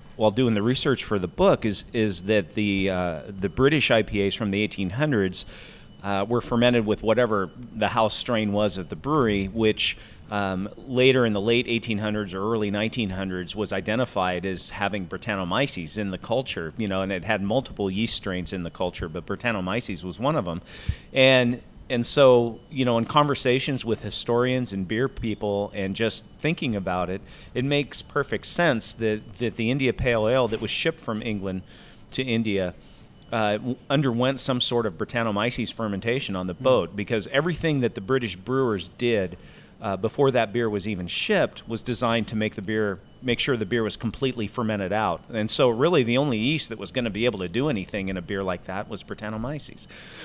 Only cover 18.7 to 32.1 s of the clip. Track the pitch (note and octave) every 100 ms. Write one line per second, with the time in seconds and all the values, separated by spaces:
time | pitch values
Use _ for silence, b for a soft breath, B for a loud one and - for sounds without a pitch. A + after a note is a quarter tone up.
18.7 | - F2+ - F2 E2+ D#2+ G2 A#2+ G#2+ F#2
19.7 | A2+ - F2 F2+ F2 C3 D#3 F2 E2+ -
20.7 | B B B B C3+ C3 C3 A#2+ B2 -
21.7 | - - B2 A#2 D3 C3+ B2 A#2 A2 -
22.7 | C3+ B2 A#2 A#2 D3+ D3 C3 B2+ C3 -
23.7 | C3 A2+ G#2+ G#2 - - A#2+ B2+ B2+ B2
24.7 | G2 F2+ A2 C3 - A#2 G2+ G#2 G2+ G2+
25.7 | G2+ G2 F#2+ A2+ - - - D3+ E3+ C#3
26.7 | G#2 F#2 F2+ F2 G2 - B B B2+ C3+
27.7 | C#3+ D3 - - D3 C3+ G#2+ - - E3+
28.7 | A#2 - - A2 G#2+ - - A#2 - A2+
29.7 | C#3 C3 - B2+ A#2 G#2+ C3 A#2 G#2+ A2
30.7 | - E3 D#3+ - G#2+ A#2+ G#2 F#2+ F#2 -
31.7 | B B B B